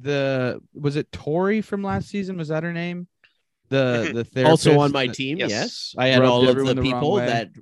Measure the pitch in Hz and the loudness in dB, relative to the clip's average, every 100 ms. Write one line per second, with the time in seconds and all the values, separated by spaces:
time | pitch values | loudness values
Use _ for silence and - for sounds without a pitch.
0 | 131 143 135 135 127 65 - - 147 143 | -4 -2 0 0 -2 -4 -12 -8 -4 -4
1 | - - - 160 190 214 208 202 196 196 | -6 -8 -4 -2 0 0 -2 -6 -4 -4
2 | - 202 185 185 156 156 170 170 175 175 | -4 -8 -6 -8 -6 -4 -4 -6 -6 -8
3 | 175 _ _ _ _ _ _ 135 127 120 | -12 _ _ _ _ _ _ 0 2 0
4 | 113 117 117 131 127 160 151 147 143 139 | -2 -4 -6 0 4 4 6 4 4 0
5 | 127 117 131 156 113 107 226 - - - | -2 -4 -6 -4 -2 -2 -4 -8 -10 -2
6 | 127 131 127 123 127 127 135 127 131 127 | 2 4 6 6 4 4 2 0 0 0
7 | - 120 123 117 107 - | 0 0 0 -2 -4 -10